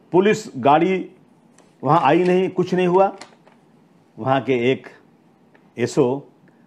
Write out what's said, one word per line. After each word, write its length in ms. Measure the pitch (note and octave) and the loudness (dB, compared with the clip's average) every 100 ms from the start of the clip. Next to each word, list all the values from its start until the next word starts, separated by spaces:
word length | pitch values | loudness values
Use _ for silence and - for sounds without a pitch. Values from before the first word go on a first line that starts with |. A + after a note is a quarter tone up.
| _ | _
पुलिस 320 | E3+ G3+ G#3+ - C3+ | 2 2 0 -4 -2
गाड़ी 560 | C3+ D3+ F#3 F#3 - - _ _ _ _ _ _ | 2 2 2 -2 -6 -16 _ _ _ _ _ _
वहां 160 | C3 A#2 | -2 2
आई 220 | B2+ E3 | 2 2
नहीं, 260 | F3+ F3+ F#3 | 2 0 0
कुछ 240 | - - | -4 -4
नहीं 120 | F3+ F3+ | -2 0
हुआ। 300 | F3+ G3 - - _ _ _ _ _ _ _ _ - | 2 0 -2 -18 _ _ _ _ _ _ _ _ -10
वहां 220 | A2+ C3+ | -4 -2
के 320 | B2 B2+ A#2+ | -2 -2 0
एक 160 | C3 - - _ _ _ _ _ _ _ - | -2 -6 -20 _ _ _ _ _ _ _ -8
एसओ 440 | A#2+ - B2 C#3 - _ _ _ | -4 0 0 -2 -10 _ _ _